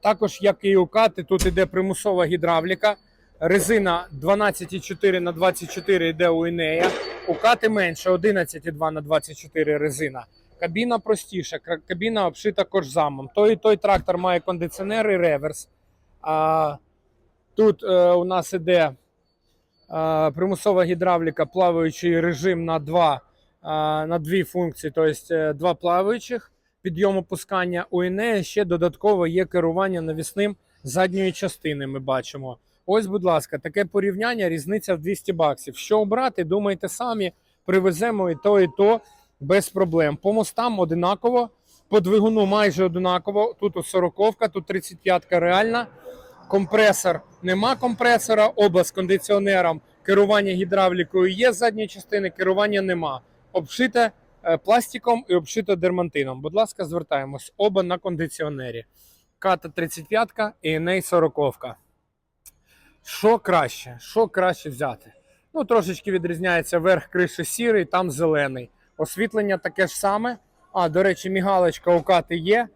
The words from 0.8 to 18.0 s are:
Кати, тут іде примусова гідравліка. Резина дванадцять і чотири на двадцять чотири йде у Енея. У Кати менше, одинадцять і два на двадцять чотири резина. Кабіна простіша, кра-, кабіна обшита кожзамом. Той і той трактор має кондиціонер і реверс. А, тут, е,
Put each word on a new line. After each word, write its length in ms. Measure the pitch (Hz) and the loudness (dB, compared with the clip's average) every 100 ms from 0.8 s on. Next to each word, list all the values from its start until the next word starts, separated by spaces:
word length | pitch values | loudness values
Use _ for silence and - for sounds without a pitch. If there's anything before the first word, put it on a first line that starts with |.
| 175 | 4
Кати, 360 | 214 220 165 | 2 2 0
тут 240 | 160 190 190 | -2 0 0
іде 200 | 175 185 | 0 0
примусова 600 | 175 190 185 208 185 165 | 0 -2 -2 -2 0 0
гідравліка. 720 | 170 165 165 165 185 214 202 _ _ _ _ | 0 0 0 0 0 0 -2 _ _ _ _
Резина 640 | 160 196 - 220 190 170 180 | 0 2 2 2 2 -2 -4
дванадцять 600 | 143 156 202 208 190 175 | -8 0 2 2 -2 -8
і 80 | 180 | -10
чотири 400 | - 185 196 185 | -10 0 0 2
на 120 | 175 | -2
двадцять 400 | 165 185 180 165 | 0 0 0 -8
чотири 360 | - 170 185 165 | -10 0 2 2
йде 200 | 160 175 | 2 2
у 180 | 165 170 | 2 0
Енея. 440 | 170 160 160 180 - - - - | -2 -2 0 0 -2 -10 -12 -6
У 60 | |
Кати 340 | 175 220 240 220 | 0 2 4 2
менше, 420 | 214 180 160 185 | 0 -2 -2 0
одинадцять 560 | 180 190 202 165 160 170 | 2 2 0 -2 -6 -10
і 40 | |
два 200 | 151 160 | -4 -4
на 100 | 156 | -4
двадцять 380 | 147 156 147 151 | 0 0 0 -18
чотири 400 | 151 160 151 147 | -8 -2 0 2
резина. 480 | 151 135 156 131 113 _ _ _ | 0 -2 -6 -8 -18 _ _ _
Кабіна 380 | 170 170 240 233 | -6 -2 -2 -2
простіша, 600 | 214 214 - 185 156 156 | 0 -4 -4 -10 -8 -10
кра-, 200 | - 165 _ | -6 -8 _
кабіна 380 | 180 214 220 185 | -4 -2 0 -2
обшита 380 | 143 208 196 | -2 -4 -2
кожзамом. 680 | 190 196 147 147 151 139 135 | 0 0 -2 0 -2 -2 -8
Той 180 | - 208 | 2 2
і 40 | 220 | 4
той 200 | 220 208 | 2 2
трактор 420 | 202 190 - 180 | 2 0 0 -2
має 220 | 185 175 | 0 0
кондиціонер 720 | - 180 170 - 196 220 214 | -2 -4 -6 -6 -6 -2 0
і 60 | 190 | 2
реверс. 520 | 175 147 151 151 - _ _ _ _ _ | 2 0 -4 -8 -16 _ _ _ _ _
А, 540 | - 156 156 160 156 143 _ _ _ _ _ _ _ - | -4 0 2 2 0 -4 _ _ _ _ _ _ _ 2
тут, 260 | 220 - | 2 2
е, 280 | 208 185 | 0 4